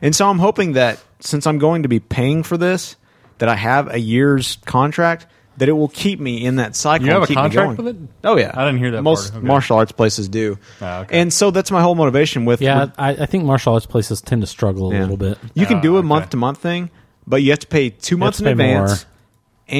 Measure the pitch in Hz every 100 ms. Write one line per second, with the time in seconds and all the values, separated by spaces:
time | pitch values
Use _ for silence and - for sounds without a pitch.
0 | 147 156 202 185 196 - 185 131 123 107
1 | - _ - 147 156 151 151 170 131 113
2 | - - 127 160 160 175 175 185 - -
3 | _ _ _ - 117 104 110 135 131 120
4 | 110 120 143 139 127 - - 123 143 151
5 | 170 165 - _ _ 131 131 156 147 -
6 | 202 190 135 117 123 131 110 - 151 151
7 | 131 180 151 139 147 - 147 113 233 202
8 | 143 _ 208 185 101 - 143 127 123 113
9 | 151 160 - 110 127 139 123 113 110 -
10 | 110 - 98 107 110 98 - - 92 90
11 | 95 170 175 - 202 185 190 190 175 170
12 | 147 135 156 135 120 120 135 139 139 -
13 | 139 143 147 190 151 135 - 113 - 117
14 | 104 110 - 120 101 - 107 95 95 98
15 | 95 98 98 101 - 156 202 202 156 190
16 | 165 151 - 131 120 139 170 175 175 _
17 | _ _ - 135 139 147 - 156 127 -
18 | - 175 214 - 151 120 131 131 98 101
19 | - _ _ _ _ _ _ 139